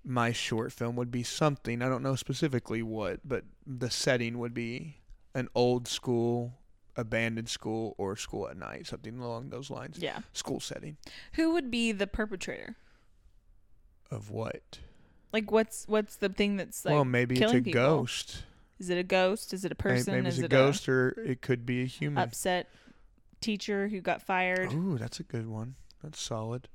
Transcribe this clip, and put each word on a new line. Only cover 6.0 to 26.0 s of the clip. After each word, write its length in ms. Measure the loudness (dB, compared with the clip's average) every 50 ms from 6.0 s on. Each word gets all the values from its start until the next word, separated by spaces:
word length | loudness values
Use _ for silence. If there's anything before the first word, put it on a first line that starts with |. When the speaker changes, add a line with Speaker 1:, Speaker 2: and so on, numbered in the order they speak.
| 0 0 2 2 2 2 2 0 -2 -6 -8 -14 -20 _ -20 _ _ -10 -6
Speaker 1:
abandoned 540 | -6 -4 0 0 0 2 2 0 -4 -4 -6
school, 460 | -6 -6 -4 -4 -2 -2 -2 -4 -4
or 200 | -2 -2 -2 -2
school 300 | -4 -6 -6 -4 -6 -6 -6
at 40 | -8 -10
night, 280 | -10 -10 -10 -10 -10
something 320 | -10 -12 -10 -10 -12 -10 -8
along 300 | -8 -8 -8 -8 -8 -10
those 220 | -10 -10 -8 -8
lines. 260 | -8 -10 -10 -10 -8 -6
Speaker 2:
Yeah. 200 | -6 -4 -4 -6 -12 -8 -8
Speaker 1:
School 260 | -8 -4 -4 -6 -6
setting. 380 | -4 -8 -8 -8 -10 -12 -14 -14 -18 -18 -18 -18 -16 -6 0
Speaker 2:
Who 160 | 2 2 4 4
would 160 | 2 0 0
be 200 | 0 2 2 2
the 160 | 2 0 -2
perpetrator? 720 | -2 0 -4 -2 -4 -4 -8 -6 -8 -8 -8 -10 -14 -16 _ -20 -20 -20 _ _ -20 _ _ _ -20 _ -20 _ _ -20 -20 _ _ -20 -20 _ -20 _ _ -14 _
Speaker 1:
Of 200 | -10 -10 -10 -8
what? 500 | -8 -6 -6 -6 -8 -10 _ _ -18 -18 -18 -20 -20 -20 -20 _ _ -20 _ _
Speaker 2:
Like, 180 | -2 -2 0 4
what's, 360 | 4 4 4 4 -4 -12 -4 0
what's 280 | 0 0 0 0 -4
the 120 | -2 -2 -2
thing 300 | 2 2 2 2 2 -2
that's, 260 | -4 -6 -8 -4 2
like, 80 | 4
Speaker 1:
Well, 140 | 6 6 6
maybe 300 | 6 4 4 4 4 4
it's 40 | 4
Speaker 2:
killing 160 | 6 6 6 4
Speaker 1:
a 40 |
Speaker 2:
people? 180 | 4 4 4 4
Speaker 1:
ghost. 640 | 6 6 6 4 2 -2 -4 -6 -8 -8 -10 -12 -12 -14 -18 -20 -20 _ _ _
Speaker 2:
Is 80 | -4 0
it 80 | 0 0
a 40 | 2
ghost? 500 | 4 6 6 6 6 4 0 -4 -8 -6
Is 100 | -4 -4
it 80 | -4
a 20 | -4
Speaker 1:
May-, 200 | 0 2 4 4
Speaker 2:
person? 200 | 4 4 2 2
Speaker 1:
maybe 140 | 2 2 2
Speaker 2:
Is 60 | 0 0
Speaker 1:
it's 40 |
a 20 | 2
Speaker 2:
it 40 | 6
Speaker 1:
ghost 380 | 8 8 8 8 6 2 2 2
Speaker 2:
a 40 |
Speaker 1:
or 160 | 4 4 4 4 2 0 -2
it 160 | -4 -4 -4
could 240 | 0 0 0 0 2
be 180 | -2 0 0
a 40 | 0
human. 360 | -2 -4 -4 -4 0 2 0
Speaker 2:
upset 460 | 0 0 -2 -2 0 2 2 2 0 -4 -14 -20 -20 -20 -20 -20 -20 -20 _ _ _ -20 -14 -6
teacher 480 | -2 -2 -2 -2 -2 -2 0 0 0 0
who 120 | -2 -2
got 200 | 0 0 0 0
fired? 520 | 0 0 0 2 2 2 2 0 0 0
Speaker 1:
Ooh, 260 | 0 0 0 0 0 0
that's 220 | -2 -6 -6 -10
a 20 |
good 240 | -10 _ -6 -6 -4
one. 300 | -4 -6 -6 -8 -8 -10 -14 -20 -20 -20 -16